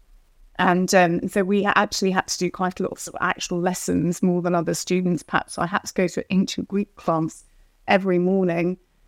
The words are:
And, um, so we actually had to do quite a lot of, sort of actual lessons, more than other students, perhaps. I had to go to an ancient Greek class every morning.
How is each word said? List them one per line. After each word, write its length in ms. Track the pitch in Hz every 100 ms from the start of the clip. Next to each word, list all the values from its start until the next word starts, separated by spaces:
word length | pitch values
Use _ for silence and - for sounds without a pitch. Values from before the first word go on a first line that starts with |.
| _ - _ _ - -
And, 340 | 185 180 185
um, 320 | 190 175 175 185
so 140 | 208
we 220 | 185 202
actually 460 | 202 - 208 - 190
had 160 | 185 -
to 120 | -
do 120 | 180
quite 300 | - 185 -
a 20 |
lot 100 | 185
of, 60 | -
sort 160 | -
of 120 | - 175
actual 340 | - - 175
lessons, 640 | 180 180 - 175 160 175
more 200 | 185 175
than 120 | 175
other 200 | 175 165
students, 480 | 170 - 185 180 175
perhaps. 340 | - - - -
I 100 | 175
had 180 | 202
to 100 | -
go 120 | - 185
to 140 | -
an 60 | -
ancient 380 | 185 - - -
Greek 260 | 196 202 -
class 480 | - 165 160 - - _ _ _ -
every 300 | 196 190 180
morning. 580 | 180 190 185 170 175 185 _ _